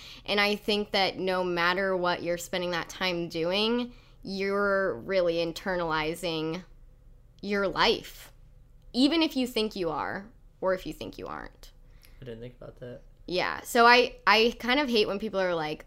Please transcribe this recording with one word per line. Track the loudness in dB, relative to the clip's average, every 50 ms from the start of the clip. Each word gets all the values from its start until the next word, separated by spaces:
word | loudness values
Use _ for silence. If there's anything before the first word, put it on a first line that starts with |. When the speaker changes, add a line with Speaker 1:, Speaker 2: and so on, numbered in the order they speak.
| -18 -20 -20 -12 -6
Speaker 1:
and | -2 0 2
I | 2 2 0
think | -2 -2 -2 0 0 -2 0
that | 0 0 2 0 0 -2
no | -2 0 0 0 0
matter | 0 0 0 2 2 2 2 0 0 0
what | 0 0 0 -2 -2
you're | -2 -4 -4 -4
spending | -6 -6 -4 -4 -2 -2
that | -4 -4 -6 -6
time | -6 -4 -4 -2 -2 -2 -4 -4
doing, | -4 -2 -2 0 0 2 2 0 0 -2 -4 -6 -10 -16 -20 -20 -20 -16 -12
you're | -8 -6 -4 -2 0 0 0 2 2 2 2 0 0 -2
really | -4 -4 0 2 2 2 2 2
internalizing | 0 -2 -2 -4 -6 -4 -2 -2 -2 0 0 0 0 -2 -2 -4 -4 -4 -4 -2 -2 -2 -4 -4 -6 -10 -14 -20 -20 -20 -20 -20 -20 -20 -20 -20 -20 -20 -20 -18 -10
your | -6 -4 -2 0 0 0
life, | 2 4 4 4 2 0 -4 -10 -16 -18 -20 -20 -20 -20 -20 -20 -20 -20 -20 -20 -20 -20 -16 -4
even | 2 4 4 4 6 4
if | 2 2 2
you | -2 -2
think | -2 -2 -2 -2 -2 -2
you | -4 -4 -4
are, | -2 -4 -4 -4 -6 -8 -10 -14 -18 -20 -20 -20 -10 -4
or | -2 0 0
if | -2 -4
you | -8
think | -10 -10 -10 -12 -10
you | -12 -12 -10
aren't. | -10 -10 -12 -14 -16 -20 -20 -20 -20 -20 -20 -20 -20 -20 -20 -20 -20 -18
Speaker 2:
I | -16
didn't | -14 -14 -14
think | -14 -16 -16 -16
about | -18 -18 -16 -16
that. | -16 -16 -16 -16 -18 -20 -20 -16 -8
Speaker 1:
Yeah, | -4 -2 0 0 0 -2 -6
so | -6 0 4 6 8
I, | 10 8 8 6 4 0 -2 2
I | 4 6 6 6 4 2 -2
kind | -2 0 2 2
of | 2 2
hate | 4 2 2
when | 2 0 -4
people | -4 -4 -2 0
are | 0 0 0
like, | -2 -2 -4 -6 -8 -10